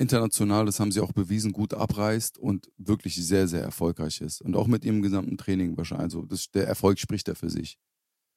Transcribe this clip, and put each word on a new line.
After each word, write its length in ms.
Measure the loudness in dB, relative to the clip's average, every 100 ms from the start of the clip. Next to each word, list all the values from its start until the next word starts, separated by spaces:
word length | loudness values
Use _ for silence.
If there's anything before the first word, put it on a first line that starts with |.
international, 640 | 2 4 2 2 2 4 2
das 140 | 2
haben 120 | 0
sie 100 | 2
auch 100 | 0
bewiesen, 420 | 0 0 0 0
gut 200 | 0 -2
abreißt 640 | 0 -2 0 0 0 -2 -6
und 320 | -2 -2 -4 _
wirklich 380 | 0 0 0 -4
sehr, 320 | 2 4 4
sehr 140 | 0
erfolgreich 580 | -4 -2 -2 0 -4 -4
ist. 200 | -8 -8
Und 140 | -2 0
auch 120 | 2
mit 160 | 2
ihrem 180 | 2 2
gesamten 360 | 2 0 -2 -6
Training 400 | -2 0 0 -2
wahrscheinlich. 260 | -4 -4
Also 200 | -4 -4
das, 260 | -8 -8 -4
der 160 | -2 0
Erfolg 320 | 2 4 4
spricht 280 | 0 -4 -4
da 80 | -6
für 140 | -4
sich. 260 | -6 -8 -12 _ _ _ _ _